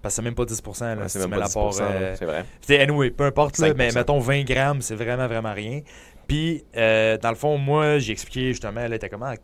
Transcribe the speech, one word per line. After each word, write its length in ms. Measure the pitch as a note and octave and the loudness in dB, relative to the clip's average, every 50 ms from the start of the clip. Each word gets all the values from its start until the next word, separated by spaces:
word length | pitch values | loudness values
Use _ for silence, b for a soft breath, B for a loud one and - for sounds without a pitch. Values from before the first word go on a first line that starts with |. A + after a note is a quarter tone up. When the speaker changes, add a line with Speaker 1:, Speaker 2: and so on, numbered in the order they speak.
Speaker 1:
Parce 120 | - G#2+ - | -6 -4 -4
que 20 | |
c'est 60 | - | -2
même 140 | B2+ A#2+ A#2 | -4 -4 -2
pas 80 | B2 B2 | -2 -2
dix 160 | G#2+ A2+ G#2 | -2 -2 -8
pour 160 | - A2 G2+ | -8 -10 -10
cent, 180 | - A#2+ A#2 A2+ | -6 -6 -6 -4
là, 80 | G#2+ | -4
Speaker 2:
Ouais, 60 | G2+ F#2+ | -6 -6
Speaker 1:
si 60 | - | -4
Speaker 2:
c'est 40 | G2 | -2
Speaker 1:
tu 40 | |
Speaker 2:
même 80 | F#2+ F2+ | -2 -2
Speaker 1:
mets 60 | G2+ | 0
Speaker 2:
pas 120 | G#2 G#2 G2+ | -2 -2 -2
Speaker 1:
l'apport, 220 | - A2 G#2 G#2 | 0 0 0 0
Speaker 2:
dix 80 | G2 G2 | 0 0
pour 100 | G2+ G2+ | -2 -2
cent, 40 | |
Speaker 1:
euh, 220 | G2 F#2+ F#2+ F#2+ F#2+ | 0 -2 -2 -4 -4
Speaker 2:
c'est 100 | F#2+ G2 | -4 -4
vrai. 180 | E2 D2+ D#2+ F#2+ - - - | -4 -4 -4 -6 -8 -14 -14
Speaker 1:
tu 60 | - - | 2 4
sais, 120 | C#3+ C#3+ | 6 6
anyway, 300 | C#3 C#3 D3 D3 C#3 A#2+ | 6 4 4 2 2 0
peu 140 | - - C#3+ | 2 2 0
importe, 340 | C#3 - C#3+ D3 C#3+ - - | 2 4 2 0 2 2 2
là, 100 | D#3+ D#3 | 2 2
mais 20 | |
Speaker 2:
Cinq 40 | D3 | 4
pour 160 | B2+ B2+ A#2+ | 4 2 2
cent. 60 | A#2 B2 | 2 2
Speaker 1:
mettons 200 | A#2+ - D3 C#3+ | 2 2 2 2
vingt 240 | A#2+ A#2+ C#3 C#3+ C#3 | 2 2 2 0 2
grammes, 360 | B2+ C3 B2+ C3+ C#3+ D3 C3+ | 2 2 2 2 2 0 0
c'est 140 | A#2+ - A2 | -2 -6 -6
vraiment, 320 | G#2+ A#2 A2+ B2 B2+ C3 | -4 -2 -2 -2 -2 -2
vraiment 260 | A#2+ A#2 A2+ A2+ A2 | -2 -2 -2 -4 -4
rien. 280 | G#2 G2 G#2 A2 B2+ D3 D3 B B B B B B B B - | -6 -6 -6 -6 -8 -8 -10 B B B B B B B B -2
Puis, 360 | C#3 D3+ D#3+ E3 E3 C#3+ - - - | -2 0 0 0 -2 -4 -6 -8 -2
euh, 420 | A#2 A2+ A2 A2 A2 A2 A2 A2 G#2+ | 2 4 4 6 6 4 4 2 2
dans 120 | - A#2 | 0 -2
le 40 | A2+ | -2
fond, 240 | - - D3+ D3+ C#3+ | 0 0 0 0 0
moi, 400 | C#3 C#3 D3 D3+ D3+ D3+ D3+ D3 | 2 2 2 4 4 4 4 2
j'ai 140 | B2+ G#2+ | 2 -2
expliqué 360 | G#2+ - - - - C3 B2+ C3 | -6 -6 -8 -10 -6 -2 -2 -2
justement, 320 | A#2+ - - G#2+ G2+ A2+ | -2 -4 -6 -8 -6 -6
elle 100 | A#2+ A#2 | -4 -4
était 160 | A#2 A2 - F#2+ | -4 -4 -6 -8
comme, « 140 | G2+ G2+ A#2+ | -10 -8 -8
Ah, 80 | C#3 | -8
ok, 80 | A#2+ G#2+ | -10 -8